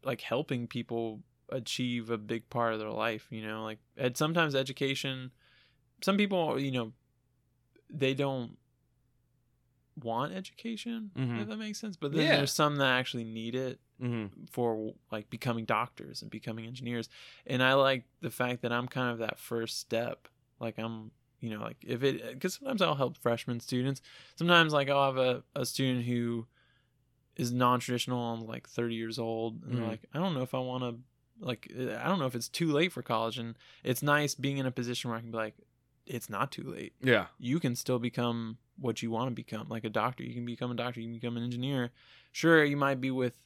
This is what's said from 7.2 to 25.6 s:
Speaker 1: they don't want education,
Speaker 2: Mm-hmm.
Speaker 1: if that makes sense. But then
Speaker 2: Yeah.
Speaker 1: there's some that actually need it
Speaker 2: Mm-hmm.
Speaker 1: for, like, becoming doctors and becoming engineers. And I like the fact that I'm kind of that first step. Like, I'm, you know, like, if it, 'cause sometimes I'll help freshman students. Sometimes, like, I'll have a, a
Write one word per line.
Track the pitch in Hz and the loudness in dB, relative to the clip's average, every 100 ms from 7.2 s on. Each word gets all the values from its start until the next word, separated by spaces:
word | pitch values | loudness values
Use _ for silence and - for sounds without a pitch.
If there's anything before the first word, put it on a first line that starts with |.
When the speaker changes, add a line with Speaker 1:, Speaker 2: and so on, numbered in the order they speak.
| _ _ _ _ _ _ _ | _ _ _ _ _ _ _
Speaker 1:
they | - 135 | -2 0
don't | 135 139 135 120 - _ _ _ _ _ _ _ _ _ _ _ _ _ - | 2 0 -2 -6 -12 _ _ _ _ _ _ _ _ _ _ _ _ _ -10
want | 117 113 135 | -4 -2 -2
education, | 185 190 - 226 220 233 233 214 185 | -6 -10 -12 -8 -8 -6 -8 -8 -4
Speaker 2:
Mm-hmm. | 247 233 | -2 -2
Speaker 1:
if | 214 | -4
that | 220 | -6
makes | 214 208 | -8 -8
sense. | 220 180 | -8 -4
But | 143 | -2
then | 165 | 2
Speaker 2:
Yeah. | 311 147 | 6 6
Speaker 1:
there's | 139 | 4
some | - 151 143 | 4 4 4
that | 135 | 4
actually | 127 127 123 113 | 4 2 -4 -6
need | 113 113 123 | -6 -4 -4
it | 131 123 _ _ | -4 -6 _ _
Speaker 2:
Mm-hmm. | 123 117 104 - - | -4 -2 -4 -10 -10
Speaker 1:
for, | - 120 110 110 - _ | 0 0 0 -4 -8 _
like, | 110 107 | -8 -8
becoming | 120 131 117 110 | -6 -2 -2 2
doctors | 110 120 - 69 - | 2 2 -6 -12 -12
and | 110 | -10
becoming | 110 - 110 113 | -10 -8 -8 -8
engineers. | 123 120 120 113 - - - - | -8 -4 -4 -4 -10 -20 -20 -2
And | 127 | 4
I | 127 | 6
like | 135 135 135 - _ | 8 6 4 -2 _
the | 156 | -8
fact | - 123 123 | -2 -2 0
that | 120 | 0
I'm | 120 123 | 0 -2
kind | 131 123 | -2 0
of | 117 | 0
that | 110 - | -4 -6
first | - 117 113 - | -4 -4 -2 -6
step. | - 113 120 - - _ _ _ | -2 -2 -2 -6 -14 _ _ _
Like, | 117 107 | -8 -6
I'm, | 113 113 110 _ _ _ | -8 -8 -12 _ _ _
you | 113 | -8
know, | 107 | -6
like, | 110 - | -8 -10
if | - 123 | -6 0
it, | 135 135 117 127 | 2 0 -6 -6
'cause | 185 - | -6 -4
sometimes | 277 233 | -4 2
I'll | 175 147 | 2 4
help | 127 - | 0 0
freshman | 123 117 - 120 | 0 0 -2 -6
students. | - 123 127 139 - - - - | -2 0 0 -2 -8 -20 -20 -2
Sometimes, | 170 175 160 | 6 8 8
like, | 151 139 | 6 6
I'll | 139 139 | 6 6
have | 131 | 6
a, | 127 123 - | 4 2 -2
a | - | -4